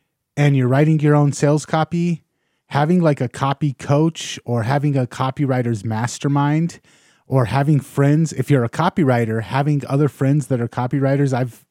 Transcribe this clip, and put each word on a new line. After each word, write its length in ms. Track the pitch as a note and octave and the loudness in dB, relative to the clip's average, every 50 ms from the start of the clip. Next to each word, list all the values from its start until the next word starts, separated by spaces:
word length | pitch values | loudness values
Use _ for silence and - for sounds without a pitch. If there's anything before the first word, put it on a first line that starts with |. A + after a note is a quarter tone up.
| _ _ _ _ _ _ _ | _ _ _ _ _ _ _
and 220 | D3 D3 C#3+ C#3 | 2 2 4 4
you're 100 | C3 B2+ | 2 2
writing 320 | B2 C3 C#3 D3+ D#3 D#3+ D3+ | 2 2 4 4 4 2 2
your 160 | D3 D3 D3 | 4 4 4
own 160 | D3 D3 C#3+ | 4 4 2
sales 340 | B2 - D#3 C#3+ D3+ D3 - | 0 0 0 2 2 0 -2
copy, 600 | - - D#3+ D#3 - - E3+ E3+ F3 E3 - _ _ _ _ _ _ _ _ _ | -2 -2 -2 -2 -2 -2 -2 -2 -2 -4 -4 _ _ _ _ _ _ _ _ _
having, 340 | - - C#3 D3 D3+ F3+ F3+ | -4 -2 0 2 2 2 2
like, 180 | E3 D#3 D3 - | 2 2 2 0
a 80 | C3 | -2
copy 460 | A#2+ - - C#3 C#3 C#3 - D#3 D3 B2+ | -6 -4 -4 -2 -2 -2 -2 -2 -4 -4
coach 680 | - - - C#3+ D3 D#3 E3 D#3+ - - - - - - | -4 -2 0 2 2 2 0 -2 -6 -10 -12 -12 -12 -8
or 180 | - A#2+ A#2+ G#2+ | -4 -4 -2 -2
having 320 | A2+ C#3 C#3+ C#3 D3+ C3+ | -2 -2 0 0 0 0
a 100 | C3+ B2+ | -2 -2
copywriter's 800 | - - - C3+ C3 - - D3 C3 C3 B2+ A#2+ A#2+ A#2 G#2 F#2+ | -4 -4 -4 -4 -4 -2 -2 -2 0 0 0 -2 -2 -4 -4 -4
mastermind 960 | A2+ G#2+ G#2+ A#2+ B2 - - - D3 C#3 C#3+ C#3+ C#3+ D3+ D#3 E3+ E3 - - _ _ _ _ _ _ _ _ _ | -4 -4 -4 -4 -6 -6 -4 -2 -2 0 0 0 0 0 0 -2 -2 -6 -10 _ _ _ _ _ _ _ _ _
or 160 | - C3+ C3+ B2 | -2 0 0 0
having 380 | F#2 A#2+ C#3 C#3+ D3 D#3 C3+ | 2 0 0 2 2 2 0
friends, 500 | - - - C#3+ C#3 C#3 D3 D#3+ E3 D3 | 0 -2 -2 0 2 2 2 2 0 -2
if 180 | - - C3 - | -4 -4 0 0
you're 140 | C#3+ C3 A#2 | 2 2 0
a 60 | A2+ | 0
copywriter, 760 | - - D#3+ F#3 - - D#3+ C3 B2 A#2+ A#2 A2 A2 A2+ G#2+ | -2 -2 -2 -2 0 0 2 2 2 2 0 -2 -4 -6 -6
having 380 | - B2 C3+ C#3 D3+ D3 C#3+ B2 | -4 -4 -2 0 0 -2 -2 -2
other 200 | - C#3 C#3 D3+ | -2 0 0 0
friends 400 | C3+ - - C#3 C3+ C#3+ D3+ C3+ | 0 -2 -2 0 0 0 0 0
that 140 | - C3+ A#2 | -2 -4 -4
are 80 | A#2+ A#2 | -4 -4
copywriters, 640 | - - B2 B2 - C#3 C#3 C3+ C#3 C#3 C#3+ C3+ B2+ | -4 -6 -4 -4 -2 -2 0 0 0 0 0 0 -2
I've 320 | B2 B2+ A#2+ A2+ - _ _ | -2 -4 -6 -8 -14 _ _